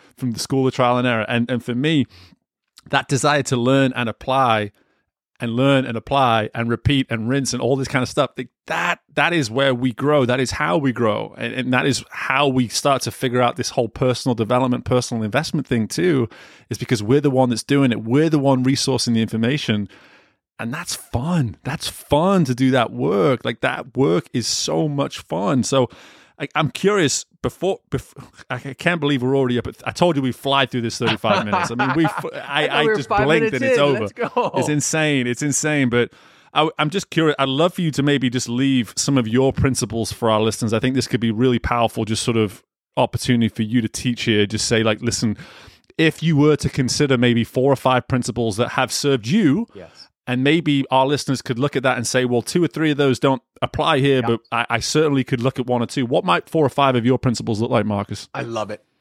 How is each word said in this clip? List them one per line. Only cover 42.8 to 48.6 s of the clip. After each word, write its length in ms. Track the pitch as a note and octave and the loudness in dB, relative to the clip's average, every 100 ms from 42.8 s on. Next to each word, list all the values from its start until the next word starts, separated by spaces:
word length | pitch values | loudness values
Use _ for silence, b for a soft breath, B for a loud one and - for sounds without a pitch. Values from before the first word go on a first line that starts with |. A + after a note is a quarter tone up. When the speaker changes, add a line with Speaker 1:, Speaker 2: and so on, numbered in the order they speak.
| _ - | _ -2
Speaker 1:
opportunity 500 | B2+ - - A#2+ A2 | -2 -2 0 2 2
for 140 | - | -2
you 180 | G#2+ B2 | -2 0
to 60 | A2 | -2
teach 340 | - B2+ A#2 | -4 -4 -4
here. 220 | A#2+ G#2 G#2 | 0 2 0
Just 220 | G#2+ - | -2 0
say, 160 | A2+ | 0
like, 180 | A2 A2 | 0 0
Listen, 360 | A#2 - A#2 G2+ B B B B B - | -2 0 -2 -2 B B B B B 0
if 240 | D#3+ - | 0 2
you 140 | D#3 C#3+ | 0 4
were 180 | D3+ D3 | 4 2
to 120 | C#3+ | 0
consider 480 | - B2+ - D3 B2+ | -2 -2 0 2 4
maybe 260 | A#2+ A#2 | 4 2
four 280 | A2 C3 C3+ | 0 0 2
or 40 | C3+ | 2
five 320 | C3 B2+ - | 2 0 0
principles 500 | B2+ B2 A#2+ A2+ | -4 -2 -4 -2
that 120 | G2 | -2